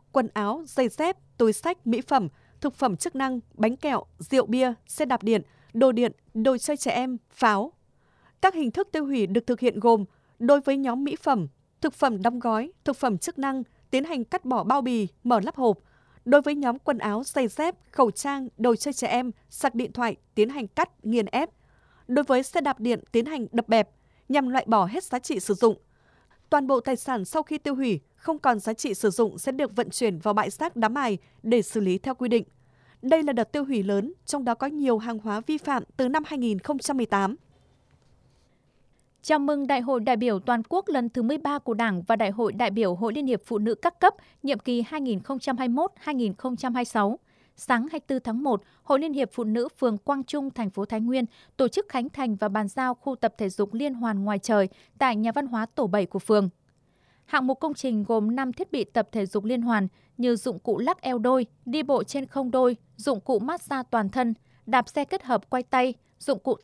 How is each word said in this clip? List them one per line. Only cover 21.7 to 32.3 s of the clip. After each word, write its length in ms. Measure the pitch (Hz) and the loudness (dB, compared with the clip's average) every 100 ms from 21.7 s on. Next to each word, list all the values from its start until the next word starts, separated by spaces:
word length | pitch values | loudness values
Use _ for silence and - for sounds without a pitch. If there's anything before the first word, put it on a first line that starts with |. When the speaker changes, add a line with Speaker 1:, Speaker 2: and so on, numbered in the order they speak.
| _ _ _ - | _ _ _ -2
Speaker 1:
Đối 160 | 254 | 0
với 200 | 285 254 | 4 2
xe 180 | 269 349 | 2 -2
đạp 180 | 285 254 | -2 0
điện, 200 | 226 226 - | -2 -2 0
tiến 140 | 226 247 | 0 0
hành 220 | 302 220 | -4 -4
đập 160 | 233 - | -2 2
bẹp, 200 | 220 208 _ _ _ - | 4 2 _ _ _ -2
nhằm 200 | 277 254 | 0 2
loại 160 | 262 - | 0 2
bỏ 180 | 220 185 | 2 2
hết 180 | 302 | -2
giá 160 | - 247 | -4 -6
trị 200 | - 226 | -4 -4
sử 140 | - | -2
dụng. 220 | 190 226 196 _ _ _ _ _ _ - | 4 4 2 _ _ _ _ _ _ 0
Toàn 180 | 294 269 | 0 4
bộ 120 | 262 | 0
tài 160 | 254 247 | 0 -4
sản 300 | - 240 185 | -2 -4 -2
sau 180 | 311 | -4
khi 140 | - 302 | -4 -4
tiêu 180 | 285 262 | -4 -2
hủy 240 | 262 160 - _ | -2 -2 -6 _
không 240 | - 302 | -6 0
còn 200 | 269 220 | 2 0
giá 140 | 214 | -2
trị 200 | 226 269 | -6 -6
sử 160 | 190 214 | 0 0
dụng 280 | 180 220 - | 2 0 -2
sẽ 140 | - | -6
được 240 | 262 262 208 | -2 -2 -2
vận 140 | - | -4
chuyển 300 | - 226 165 | -2 -2 -2
vào 140 | 214 | 0
bãi 160 | 208 202 | 0 0
rác 260 | - 320 240 | -2 -6 -2
Đá 140 | 220 | -2
Mài 280 | 269 254 190 _ _ | 0 -2 -4 _ _
để 180 | 220 240 | 0 2
xử 180 | 190 220 | 2 0
lý 180 | 190 185 | 0 0
theo 180 | 269 254 | -2 -4
quy 120 | |
định. 160 | 247 | 0